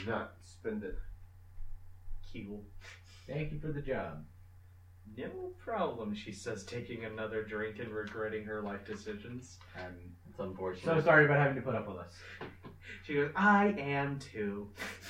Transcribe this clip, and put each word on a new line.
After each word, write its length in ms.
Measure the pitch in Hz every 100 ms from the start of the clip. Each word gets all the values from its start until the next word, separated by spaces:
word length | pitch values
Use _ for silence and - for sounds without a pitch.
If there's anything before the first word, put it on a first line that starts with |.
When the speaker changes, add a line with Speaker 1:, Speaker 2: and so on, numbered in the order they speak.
| 104
Speaker 1:
not 280 | 107 107 -
spend 420 | - - 113 107
it. 140 | 98 - - - - - - - - - - - - - -
Speaker 2:
Cool. 300 | 226 202 208 - - - - - - -
Speaker 3:
Thank 240 | 147 151
you 80 | 147
for 80 | 156
the 80 | 139
job. 420 | 135 117 80 76 76 - - - - - - - 104 113
Speaker 2:
No 360 | 156 370 359 -
problem, 520 | - 220 165 - 104 -
she 160 | -
says, 320 | - - 98 -
taking 400 | 120 - 113 110
another 380 | 110 110 110
drink 340 | 104 107 110 107
and 120 | 110
regretting 520 | 107 104 113 107 107 104
her 180 | 107
life 200 | 101 98 -
decisions. 760 | 101 107 101 120 123 - - - 92
Speaker 3:
I'm 160 | 90 90 90 90 -
Speaker 4:
It's 120 | -
unfortunate. 440 | 95 92 92 -
Speaker 3:
so 160 | 165 160 165
sorry 200 | 151 143
about 120 | 143
having 180 | 135 131
to 60 |
put 140 | 127 107
up 120 | -
with 100 | -
us. 160 | - - - - - - - - - - -
Speaker 2:
She 80 |
goes, 180 | 143 143 190
"I 320 | 202 202 202 -
am 400 | 139 143 139 139
too." 540 | - 110 101 101 101 - - -